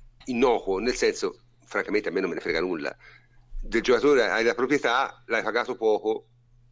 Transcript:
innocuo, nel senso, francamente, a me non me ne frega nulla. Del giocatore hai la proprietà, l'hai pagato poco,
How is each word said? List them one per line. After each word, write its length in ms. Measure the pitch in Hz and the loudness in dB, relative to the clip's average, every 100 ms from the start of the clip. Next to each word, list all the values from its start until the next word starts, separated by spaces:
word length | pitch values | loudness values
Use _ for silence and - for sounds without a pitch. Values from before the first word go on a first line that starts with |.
| - - - | -20 -16 -6
innocuo, 540 | 120 127 110 - 95 | 2 4 2 0 -2
nel 160 | 117 120 | -2 0
senso, 480 | 113 - 92 - _ _ - | 0 0 -4 -8 _ _ -8
francamente, 440 | 101 90 104 98 | -4 -2 -2 -2
a 20 | |
me 100 | 90 | -2
non 80 | 90 | -2
me 60 | 78 | -4
ne 60 | |
frega 180 | 87 80 | -4 -2
nulla. 360 | 90 82 71 - - - _ - - - | -2 -4 -6 -10 -20 -20 _ -20 -12 -10
Del 200 | - 117 | -4 -2
giocatore 480 | 113 117 143 135 101 | 2 4 4 4 4
hai 140 | 104 | 2
la 100 | 117 | 0
proprietà, 680 | 113 127 143 131 127 131 - - | 0 0 0 0 0 -2 -6 -4
l'hai 180 | 110 | -2
pagato 320 | 104 113 117 120 | -2 -2 -4 -2
poco, 520 | 110 104 107 110 - _ _ _ _ | 0 2 0 -4 -6 _ _ _ _